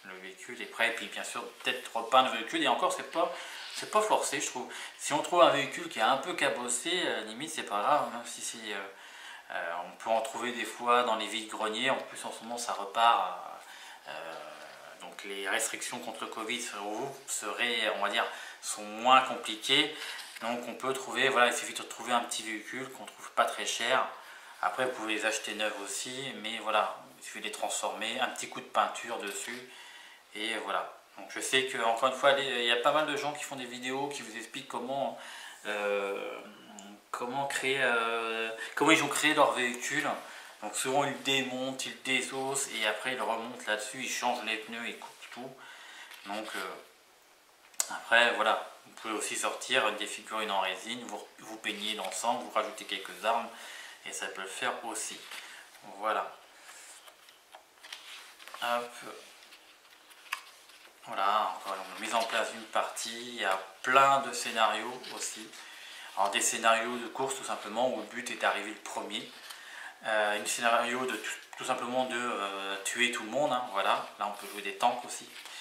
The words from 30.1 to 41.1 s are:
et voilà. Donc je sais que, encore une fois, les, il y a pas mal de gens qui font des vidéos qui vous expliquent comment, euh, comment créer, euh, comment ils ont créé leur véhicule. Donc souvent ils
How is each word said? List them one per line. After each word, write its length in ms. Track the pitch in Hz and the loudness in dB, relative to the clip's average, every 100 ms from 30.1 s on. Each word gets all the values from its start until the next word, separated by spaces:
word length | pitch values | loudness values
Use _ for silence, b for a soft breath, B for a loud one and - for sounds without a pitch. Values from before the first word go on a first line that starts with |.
| B - 104 | B -14 -6
et 200 | 110 110 98 | -2 -2 0
voilà. 280 | 92 - - - - | -2 -2 -10 -20 -16
Donc 140 | 95 | -10
je 80 | 110 | -6
sais 260 | - 131 127 | 2 2 2
que, 120 | 127 | 2
encore 300 | 113 113 131 | 2 4 4
une 60 | - | 6
fois, 180 | 139 | 6
les, 100 | 139 | 6
il 220 | 135 120 120 | 4 2 4
y 60 | |
a 60 | 120 | 4
pas 140 | 147 | 6
mal 160 | 147 151 | 4 2
de 100 | 143 | 0
gens 160 | 147 | -2
qui 100 | 147 | -4
font 120 | - 135 | -6 -8
des 100 | 120 | -8
vidéos 420 | 123 127 135 143 | -6 -2 -2 -2
qui 120 | 143 | -4
vous 140 | 117 110 | -8 -10
expliquent 300 | 110 131 - | -8 -10 -8
comment, 500 | 117 123 139 123 - B B B B 104 | -6 -2 0 -2 -4 B B B B -4
euh, 760 | 104 101 101 98 101 107 113 107 107 - 104 101 104 - | 0 2 2 2 -2 -4 -8 -12 -16 -18 -16 -16 -18 -8
comment 360 | - 123 135 139 | -6 -2 -2 0
créer, 320 | - 135 135 | 0 2 4
euh, 680 | 123 117 113 117 113 113 113 113 B - | 4 4 2 0 0 -2 -2 -4 B 4
comment 160 | 147 | 8
ils 120 | 160 | 8
ont 60 | 143 | 6
créé 240 | - 151 | 4 6
leur 200 | 151 139 | 8 8
véhicule. 560 | 120 123 120 - 147 147 98 - B B B | 6 2 0 -2 0 0 -2 -4 B B B
Donc 140 | 107 - | -6 -2
souvent 300 | 131 139 | 2 4
ils 180 | 135 | 4